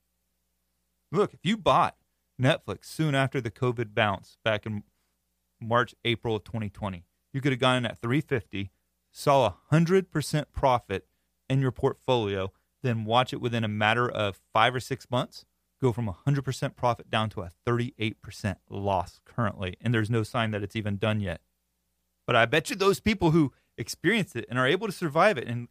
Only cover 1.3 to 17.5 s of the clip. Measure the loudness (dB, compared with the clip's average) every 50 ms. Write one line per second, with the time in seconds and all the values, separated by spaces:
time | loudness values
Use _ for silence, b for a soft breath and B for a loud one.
1.3 | -4 -6 -4 -2 -2 0 2 2 2 2 2 0 -4 _ _ _ _ _ _ _
2.3 | _ 0 0 0 0 0 -2 -10 -10 -10 -12 -10 -6 -4 -2 0 0 0 0 -2
3.3 | -2 -4 -6 -6 -6 -4 -2 -2 -2 -4 -6 -4 0 0 0 0 0 -4 -8 -16
4.3 | _ _ -4 -2 -2 -2 -4 -6 -8 -8 -10 _ _ _ _ _ _ _ _ _
5.3 | _ _ _ _ _ -12 -4 0 2 2 0 0 -4 _ -4 -4 -4 -2 -2 -4
6.3 | -4 -4 -6 -6 -8 -8 -8 -8 -10 -10 -10 -10 -10 -12 -16 _ _ _ _ _
7.3 | -8 -4 0 4 6 6 6 6 6 4 0 -2 -4 -4 -2 0 0 0 0 0
8.3 | -2 -2 -2 _ -6 -8 -8 -8 _ _ _ _ _ _ _ _ -10 -2 2 4
9.3 | 6 6 4 4 0 -2 _ 2 4 4 4 4 4 2 2 0 -4 -4 -4 -2
10.3 | -2 -4 -4 -6 -4 0 2 4 4 2 0 -4 -6 -6 -8 _ _ _ _ _
11.3 | _ _ _ -2 0 0 0 0 0 0 0 -2 -2 _ _ 0 0 0 0 -2
12.3 | -2 -4 -4 -6 -8 _ _ _ _ _ -4 -2 -2 -2 -2 0 2 2 2 0
13.3 | -2 -6 -4 -4 -2 -2 -2 -2 -2 2 2 2 2 2 0 -2 -2 -2 -2 -4
14.3 | -4 _ _ _ 2 4 4 4 2 0 -6 -8 -8 -10 -8 -4 -4 -4 -4 -6
15.3 | -10 -20 -20 _ _ _ _ _ _ -2 0 0 0 0 -4 -6 -6 -4 -2 -2
16.3 | -2 -2 -2 -6 -6 -6 -8 -8 -6 -2 -2 -2 -2 -2 -4 -4 -2 -2 -2 -2
17.3 | -6 -8 -12 -12